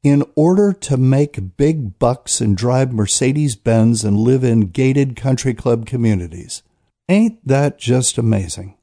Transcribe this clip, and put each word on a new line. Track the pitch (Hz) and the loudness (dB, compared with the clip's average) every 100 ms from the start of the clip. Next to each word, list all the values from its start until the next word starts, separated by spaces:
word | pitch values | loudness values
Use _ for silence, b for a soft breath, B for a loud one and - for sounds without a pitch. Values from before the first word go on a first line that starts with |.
in | 143 143 143 | 4 2 0
order | - 160 185 202 | 0 2 4 2
to | 190 - 131 | -2 -4 0
make | 131 139 147 - 92 - | 2 2 0 -4 -12 -2
big | 143 160 110 - | 0 0 -6 -2
bucks | 120 127 - - | -2 -2 -6 -4
and | 113 95 | -2 0
drive | 123 127 131 | 0 0 0
Mercedes-Benz | 113 101 - 123 151 147 110 117 113 113 110 | -2 -2 0 0 0 -2 -2 0 2 4 2
and | 107 101 | 0 0
live | 117 131 | 2 2
in | 127 113 98 | 2 2 0
gated | 107 131 139 135 | 0 0 0 -2
country | 110 131 131 131 | -4 -4 -2 -2
club | 117 127 117 107 | -4 -2 -2 -4
communities. | 127 117 98 87 87 - - _ _ _ _ - | -2 0 0 -4 -14 -16 -18 _ _ _ _ 0
Ain't | 196 226 220 131 | 2 2 -2 -2
that | 135 143 - | 0 0 -2
just | 117 127 123 - | -2 0 0 -2
amazing? | 117 104 87 92 95 _ | 0 0 -4 -12 -16 _